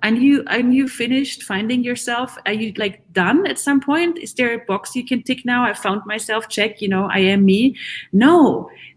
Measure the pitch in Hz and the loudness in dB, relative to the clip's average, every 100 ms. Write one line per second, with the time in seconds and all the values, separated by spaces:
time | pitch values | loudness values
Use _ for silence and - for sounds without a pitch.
0 | 208 226 269 285 - 226 247 254 262 - | -2 2 4 2 2 0 2 2 0 -2
1 | 233 262 277 - - 196 220 254 240 240 | -2 -2 -2 -8 -6 -4 -2 -2 -2 -4
2 | - 240 240 - - 214 220 202 208 - | -4 -4 -6 -8 -6 -4 -4 -4 -6 -6
3 | _ 190 180 277 392 269 - 277 269 302 | _ 0 2 2 0 -2 0 0 2 0
4 | 349 339 - - 240 233 - 196 - 254 | 0 -4 -8 -4 -2 -2 -4 -6 -4 -8
5 | 247 247 - 254 247 247 240 208 202 208 | -4 -4 -4 -6 -2 0 0 -2 -4 -4
6 | 208 214 214 220 220 - 202 - 202 190 | -4 -8 -4 -6 -4 -4 -4 -4 -2 -2
7 | 196 190 190 202 196 190 254 - - - | 0 2 2 4 4 4 2 0 -12 -14
8 | - 190 262 349 254 - - - - | -2 4 6 6 6 2 -6 -18 -20